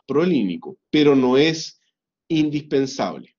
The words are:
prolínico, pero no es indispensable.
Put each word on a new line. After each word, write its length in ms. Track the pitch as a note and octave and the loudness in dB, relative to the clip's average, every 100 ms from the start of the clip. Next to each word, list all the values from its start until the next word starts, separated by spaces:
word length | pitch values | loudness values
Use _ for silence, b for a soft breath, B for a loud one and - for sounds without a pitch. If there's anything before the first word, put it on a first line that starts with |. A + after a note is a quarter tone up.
| - | -4
prolínico, 720 | C3+ F3+ C#3+ G2 E2 D2 - _ | -2 0 0 -2 -6 -12 -20 _
pero 240 | D3+ D3 C3+ | 2 4 4
no 220 | B2+ C3 | 4 4
es 420 | D#3+ D#3+ - - _ _ _ _ - | 2 0 -8 -16 _ _ _ _ -4
indispensable. 1080 | D#3+ D3+ D3 - C#3 C3+ - G2 C#2+ - | -2 -2 -4 -4 -2 -2 -4 -8 -8 -16